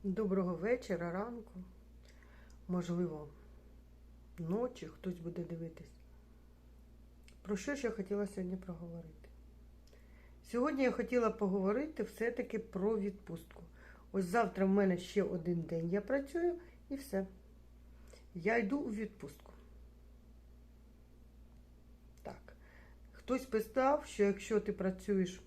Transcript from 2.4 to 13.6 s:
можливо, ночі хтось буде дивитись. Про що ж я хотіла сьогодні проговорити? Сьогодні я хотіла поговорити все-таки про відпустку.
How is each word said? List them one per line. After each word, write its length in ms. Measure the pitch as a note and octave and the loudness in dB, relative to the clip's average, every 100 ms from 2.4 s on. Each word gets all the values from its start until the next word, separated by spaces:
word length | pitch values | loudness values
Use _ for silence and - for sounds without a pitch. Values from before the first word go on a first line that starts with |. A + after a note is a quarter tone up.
| - - - | -20 -20 -4
можливо, 600 | F3+ E3+ F3 F3 D#3 D3 - - - - - - - - - - - | -2 0 0 0 -2 -10 -16 -20 -20 -20 -20 -20 -20 -20 -20 -20 -8
ночі 480 | E3 G3+ B3 - D#3+ | 0 0 0 -4 -12
хтось 320 | - F#3 F3 | -8 -6 -6
буде 240 | E3 F3 | -6 -6
дивитись. 480 | E3 E3 E3 - - - - - - - - - - - - - - - - - | -6 -6 -8 -10 -18 -18 -20 -20 -20 -20 -20 -20 -20 -20 -20 -20 -20 -20 -20 -16
Про 140 | F#3 G3+ | -4 -2
що 180 | - | -2
ж 120 | C#4+ A#3+ | 0 -2
я 40 | |
хотіла 360 | G#3+ F#3+ G3+ G3+ | -2 -2 -2 -2
сьогодні 300 | G3 F3+ F#3 | -4 -4 -4
проговорити? 720 | - E3 E3+ E3+ E3 - - - - - - - - - - - - - - | -8 -10 -10 -12 -14 -16 -20 -20 -20 -20 -20 -20 -20 -20 -20 -20 -20 -20 -4
Сьогодні 320 | A#3+ C#4 C4+ | 2 2 6
я 80 | C4 | 4
хотіла 400 | B3 A#3 B3 A3+ | 4 2 4 4
поговорити 720 | A3 G3 G3 F#3+ G#3+ D4+ - | 2 2 4 4 2 0 -4
все-таки 560 | G#3 - A3+ A#3+ A#3+ G#3+ | -6 -2 -2 -2 -2 -4
про 400 | - F#3+ G3 A3 | -4 0 2 2
відпустку. 640 | G3 G3 - E3 - - | 0 -4 -10 -12 -12 -18